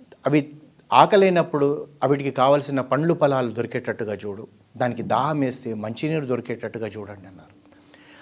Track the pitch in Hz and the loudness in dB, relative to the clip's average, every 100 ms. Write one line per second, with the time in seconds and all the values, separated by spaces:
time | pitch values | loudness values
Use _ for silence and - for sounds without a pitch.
0 | _ - 139 151 143 - - _ - 123 | _ -8 0 2 0 -8 -20 _ 2 6
1 | 175 202 190 175 165 147 143 147 - - | 6 6 6 4 0 0 0 -2 -8 -2
2 | 135 143 139 135 131 143 139 135 123 135 | 0 0 -2 2 4 4 2 -4 0 0
3 | 165 160 143 131 123 110 113 123 - 110 | 2 2 2 2 -2 -4 -6 -6 -6 -6
4 | 107 101 104 98 104 _ _ - 123 120 | -6 -6 -8 -12 -14 _ _ -4 -4 -4
5 | 98 110 143 156 131 - 117 107 107 113 | -2 0 0 -2 -2 -4 -8 -8 -8 -6
6 | 156 156 131 123 120 113 110 113 107 107 | -4 -4 -2 -4 -6 -8 -10 -8 -8 -10
7 | 101 98 92 92 - _ _ _ _ - | -14 -16 -20 -20 -20 _ _ _ _ -20
8 | - - | -20 -20